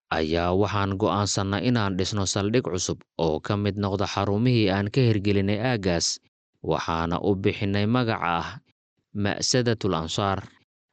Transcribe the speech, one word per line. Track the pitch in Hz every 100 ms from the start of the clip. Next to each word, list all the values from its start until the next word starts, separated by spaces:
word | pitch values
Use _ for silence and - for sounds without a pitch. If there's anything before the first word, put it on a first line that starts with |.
| _
ayaa | 80 78 82 87 92
waxaan | 101 101 98 98
go'aansannay | 104 98 101 - 98 98 107
inaan | 120 101 92
dhisno | 92 104 95
saldhig | 104 101 123
cusub | 123 87 - 80 - -
oo | 80 78
ka | - 104
mid | 104 98
noqda | 101 95 95
xarumihii | - 101 101 127 120 101
aan | 98 104
ka | 139
hirgelinay | 120 107 101 101 98 104
aaggaas, | 127 120 95 85 - - _ _ _ _
waxaana | - 76 - 82 82 87
u | - 95
bixinay | 101 - 101 101 104
magaca | 127 117 98 85 85
ah | 82 104 - _ _ _ _
Ma'sadatul | 107 101 - - 127 120 113 101
Ansaar, | 82 80 - 98 95 - - _ _ _